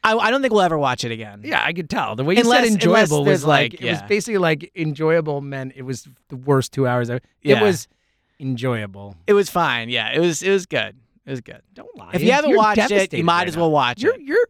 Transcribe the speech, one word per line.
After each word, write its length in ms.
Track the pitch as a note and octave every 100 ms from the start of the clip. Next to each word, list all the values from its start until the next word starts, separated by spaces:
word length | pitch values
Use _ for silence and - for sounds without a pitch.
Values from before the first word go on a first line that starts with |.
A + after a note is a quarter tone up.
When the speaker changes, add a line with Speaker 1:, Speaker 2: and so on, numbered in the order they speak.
Speaker 1:
I, 120 | A3 A3+
I 140 | G#3+
don't 120 | C4+
think 120 | C4
we'll 80 | G#3+
ever 160 | F3+ D#3+
watch 260 | C#3 B2 A#2+
it 60 |
again. 300 | A2+ G#2+ G#2
Speaker 2:
Yeah, 200 | C4 G3+
I 100 | C3
could 160 | E3+ D#3+
tell. 260 | A3+ A2+ A2
The 80 |
way 120 | C#3 G3+
you 60 |
Speaker 1:
Unless, 240 | A#3 B3 A#3+
Speaker 2:
said 80 |
enjoyable 440 | G3+ - A3+ F3+ D3
Speaker 1:
unless 0 |
Speaker 2:
was 60 | C#3+
Speaker 1:
there's, 200 | C#3+ D3
Speaker 2:
like, 280 | C#3+ A#2+
Speaker 1:
like, 80 | -
Speaker 2:
it 80 | A#2+
was 100 | A2
Speaker 1:
yeah. 60 | G2+
Speaker 2:
basically 300 | G#3 A#3+ G3+
like 340 | E3+ D#3 E3 F#3+
enjoyable 640 | D#3 C#3+ D#3 E3 D3+ C#3+
meant 320 | C#3 C#3 C3 C3+
it 60 |
was 240 | B2+ B2 - C3 _
the 80 | C3
worst 360 | C3+ C#3 -
two 140 | - B2+
hours 240 | B2 A#2+
ever. 80 | B2 _ _
It 80 | D3
Speaker 1:
Yeah. 120 | C#3
Speaker 2:
was 240 | G#2 A2 - _ _ _ _ _
enjoyable. 760 | C3 B2 C3 A#2 G#2 G2 G2+ F#2+ -
Speaker 1:
It 60 |
was 160 | G3+ F#3+
fine. 400 | F#3 D#3+ A#2+ A2+
Yeah, 220 | B2 A2
it 60 | C3+
was, 240 | F3 D#3
it 80 | F#3
was 140 | G3 F3
good. 300 | C3+ G#2 G#2 _ _ -
It 60 |
was 100 | C3
good. 200 | - - _
Speaker 2:
Don't 220 | - - -
lie. 140 | -
Speaker 1:
If 80 | F3+
you 60 | A3+
Speaker 2:
You're 80 | C4+
Speaker 1:
haven't 180 | D4 F#4
watched 220 | G#3+ G#3+
it, 40 |
you 60 | G#3+
Speaker 2:
devastated 340 | G3+ F#3+ - E3+
Speaker 1:
might 120 | E3+
Speaker 2:
right 80 | F3+
Speaker 1:
as 60 | D#3+
Speaker 2:
now. 60 |
Speaker 1:
well 80 | E3
watch 300 | D3 B2 B2
Speaker 2:
Your, 140 | D4 B4
Speaker 1:
it. 60 |
Speaker 2:
your, 180 | C4+ G4